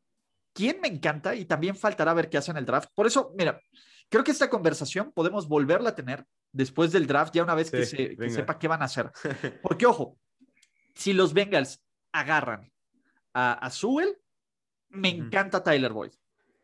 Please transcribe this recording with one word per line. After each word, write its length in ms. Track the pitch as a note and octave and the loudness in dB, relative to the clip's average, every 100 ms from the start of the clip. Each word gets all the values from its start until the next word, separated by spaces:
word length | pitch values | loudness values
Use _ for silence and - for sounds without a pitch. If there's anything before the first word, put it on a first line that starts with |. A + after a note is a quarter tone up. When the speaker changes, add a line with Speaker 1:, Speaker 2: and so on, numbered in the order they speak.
| _ _ _ _ _ | _ _ _ _ _
Speaker 1:
quién 280 | - A3+ F#4+ | -2 -2 0
me 80 | D4+ | -4
encanta? 480 | D#3+ E3 D3+ F#3 A#3+ | -2 -2 -2 -4 -6
Y 80 | |
también 320 | F3 D#3 F3 G3 | -4 -2 -2 -2
faltará 360 | G#3+ G3 D#3 | -2 0 2
ver 140 | E3+ D#3+ | 2 0
qué 100 | D3 | -2
hace 120 | C#3+ | -4
en 60 | D#3 | -6
el 100 | A#2+ | 0
draft. 240 | C3+ - - | 0 0 0
Por 100 | A3 | 2
eso, 260 | C4+ C4 F#3+ | 2 0 0
mira, 220 | D#3+ - _ _ _ - _ | -2 -2 _ _ _ -20 _
creo 160 | A3 | 2
que 80 | C#4+ | 4
esta 180 | C#4+ C#4 | 2 2
conversación 600 | A3 E3 C#3+ C#3 F#3 G#3+ | 2 2 0 -4 -4 -4
podemos 340 | - E3+ G3+ D#3 | 0 0 0 0
volverla 440 | D3+ C#3 F#3 A#3 | 2 4 2 2
a 40 | |
tener 300 | G#3+ B2 C3+ - _ _ | -2 -8 -10 -12 _ _
después 400 | C3 C3 D3+ E3 | -4 -2 2 2
del 160 | F#3 C3+ | 2 2
draft, 260 | C#3 D#3+ | 2 2
ya 120 | E3+ | 2
una 100 | E3+ | 2
vez 160 | D#3+ E3 | 0 0
que 160 | B2+ A#2+ | -2 -2
Speaker 2:
Sí, 100 | C#3 | -2
Speaker 1:
se, 0 | C3 | -6
que 40 | - | -4
Speaker 2:
venga. 180 | A#2 | -6
Speaker 1:
sepa 240 | A#2 - - | -4 -4 -4
qué 80 | D#3+ | -2
van 160 | D#3+ | -2
a 40 | C3+ | -2
hacer. 260 | C3 - - | -4 -6 -6
Speaker 2:
<laughs> 400 | D3+ C3 C3+ - | -10 -8 -8 -6
Speaker 1:
Porque, 240 | - E3 B3 | -4 2 4
ojo, 320 | - B2 - _ _ _ _ _ _ _ - | 4 -2 -10 _ _ _ _ _ _ _ -6
si 160 | G3 | 0
los 200 | F#3 F3+ | 4 4
Bengals 480 | D#3+ G3+ F3 C3+ - _ _ _ | 4 2 0 0 -6 _ _ _
agarran 580 | D#3+ C#3 D#3 B2 G#2+ - _ _ _ _ _ _ | -4 0 0 0 -6 -12 _ _ _ _ _ _
a, 220 | B2 B2 | -2 0
a 160 | B2 B2+ | 0 -6
Sewell, 460 | - G#3+ C#4 F#4+ G4 _ _ _ _ _ _ _ | -4 -2 0 0 -4 _ _ _ _ _ _ _
me 220 | F#3+ F#3 | -4 -2
Speaker 2:
Ujú. 120 | F3 | -2
Speaker 1:
encanta 400 | A#2 F#3+ G3 F#3 | -2 -2 0 0
Tyler 280 | F#3 C#3+ B2+ | 2 2 2
Boyd. 200 | G#2+ B1 - _ _ _ _ | -4 -10 -14 _ _ _ _